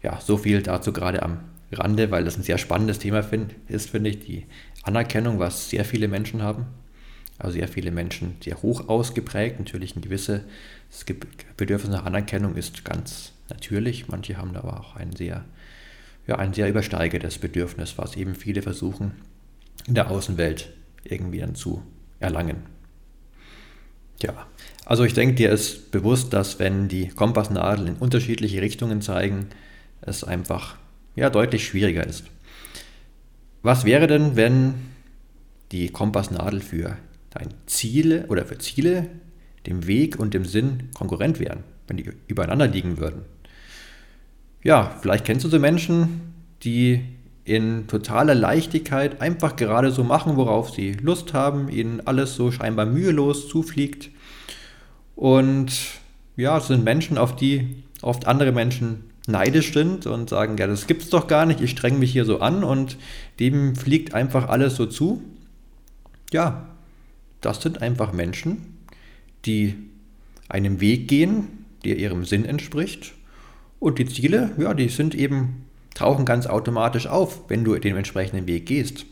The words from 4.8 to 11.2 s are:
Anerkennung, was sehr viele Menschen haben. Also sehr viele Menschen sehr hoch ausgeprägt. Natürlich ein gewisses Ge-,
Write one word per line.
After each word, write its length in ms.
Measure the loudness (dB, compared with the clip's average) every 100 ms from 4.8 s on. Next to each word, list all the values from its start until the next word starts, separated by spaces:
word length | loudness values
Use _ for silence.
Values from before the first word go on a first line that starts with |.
Anerkennung, 560 | -2 -2 0 0 0 0
was 300 | -2 -4 -6
sehr 140 | -4
viele 240 | -2 -2 -2
Menschen 360 | -2 -4 -4
haben. 240 | -4 -4 -8 -12 -20 -20 -20 -20 -20 -10
Also 200 | -6 -4
sehr 100 | -4
viele 240 | -4 -4
Menschen 440 | -4 -6 -6 -8 -8
sehr 200 | -10 -4
hoch 260 | -2 -2 0
ausgeprägt. 720 | -2 0 -4 -4 -4 -4 -4
Natürlich 360 | -10 -10 -10
ein 60 | -10
gewisses 400 | -8 -6 -4 -6 -6 -20 -20 -20 -20 -16
Ge-, 100 | -10 -10